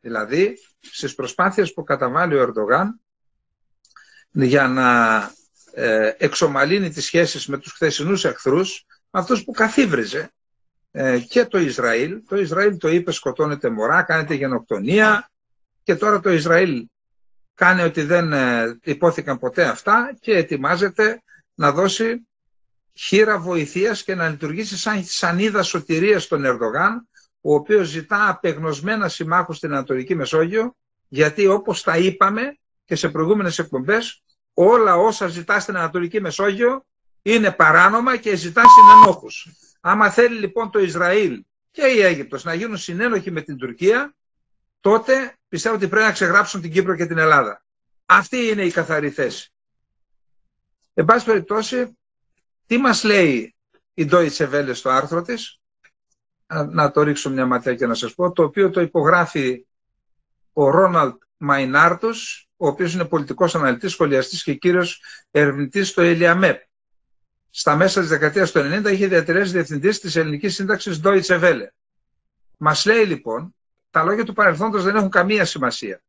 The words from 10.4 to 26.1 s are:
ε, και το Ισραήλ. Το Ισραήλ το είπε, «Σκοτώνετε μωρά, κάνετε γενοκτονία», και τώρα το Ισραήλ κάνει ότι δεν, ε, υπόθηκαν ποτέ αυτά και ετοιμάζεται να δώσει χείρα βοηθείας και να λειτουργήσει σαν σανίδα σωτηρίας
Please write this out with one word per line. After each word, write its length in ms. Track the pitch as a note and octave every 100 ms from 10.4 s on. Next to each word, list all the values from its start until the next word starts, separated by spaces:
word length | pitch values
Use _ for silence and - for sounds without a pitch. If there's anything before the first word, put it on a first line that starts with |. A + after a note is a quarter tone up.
| _ _ _ _ _
ε, 280 | - C3+ B2
και 260 | A#2 B3
το 140 | A#3 F#3+
Ισραήλ. 640 | D#3 B2 A#2+ A2+ D3 G#3 _
Το 80 | G3
Ισραήλ 400 | F3 E3 G#3 F3+
το 120 | D#3+
είπε, 240 | E3+ F3
«Σκοτώνετε 580 | D#3 C#3 B2 D3+ C#3+ B2
μωρά, 320 | A2 A2+ E3
κάνετε 320 | F3+ D#3+ D3+
γενοκτονία», 960 | D3 C3+ B2 - G2+ G#2+ G3 G#3+ G#3 - _ _ _ _ _
και 120 | -
τώρα 260 | F3 G#3 G#3
το 100 | G3
Ισραήλ 560 | E3+ D#3+ E3 F#3 C3 A2+ _ _ _ _ _ _
κάνει 280 | _ F3+ F#3
ότι 200 | E3+ E3
δεν, 300 | D3 F3 E3+
ε, 460 | C#3+ B2+ A#2+ A2+ A#2+
υπόθηκαν 560 | - C#3+ F3 E3 D3 B2+
ποτέ 260 | B2+ D3+
αυτά 520 | D#3 - - A3 B3 C#4
και 160 | - G3+
ετοιμάζεται 880 | D#3+ C#3+ C#3 E3+ G3 F#3+ G#3+ A#3 _ _ _
να 180 | - D3
δώσει 560 | C#3+ G3 - A3+ A#3 _ _ _ _ _ _ _
χείρα 460 | _ - G3 A3 G3+
βοηθείας 640 | E3+ F3 D3 F3+ G#3 G3+
και 120 | -
να 140 | F#3 E3
λειτουργήσει 480 | D3 D3+ E3 G#3+ F#3+
σαν 280 | A3 G#3+
σανίδα 580 | F3 - F3 F3 G#3+ G3+
σωτηρίας 600 | F3 E3+ - D#3+ G3